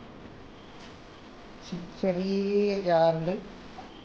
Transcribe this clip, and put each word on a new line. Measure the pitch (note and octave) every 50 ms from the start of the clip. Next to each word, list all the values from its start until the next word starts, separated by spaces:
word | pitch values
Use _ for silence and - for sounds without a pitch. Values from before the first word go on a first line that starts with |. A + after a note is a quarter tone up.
| - - - - - - - - - - - - - - - - - - - - - - - - - - - - - - - - - - F3+ F3 F3 F3+ - -
ചെറിയ | G3+ F#3+ F3 F3+ F#3 G3 G3 G3 G3 G3 G3+ G3+ G#3 G#3 G3 G3 G3
ജാറിൽ | F3+ E3+ E3 E3 E3 E3 D#3+ D#3+ F3 G3 - - - - - - - - - - - - -